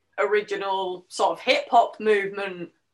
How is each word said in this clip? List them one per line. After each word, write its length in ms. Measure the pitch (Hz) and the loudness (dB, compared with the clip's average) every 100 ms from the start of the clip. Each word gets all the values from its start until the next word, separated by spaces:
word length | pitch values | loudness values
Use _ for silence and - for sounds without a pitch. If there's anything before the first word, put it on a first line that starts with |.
| _ - | _ -4
original 840 | 202 208 202 196 196 190 185 180 - | 0 0 -2 -4 -4 -4 -4 -8 -10
sort 240 | - 196 | -2 0
of 80 | - | 0
hip 260 | - 285 - | 0 0 4
hop 280 | 240 233 - | 4 4 2
movement 680 | 220 202 196 202 196 180 170 _ _ | 2 2 0 -4 -8 -8 -12 _ _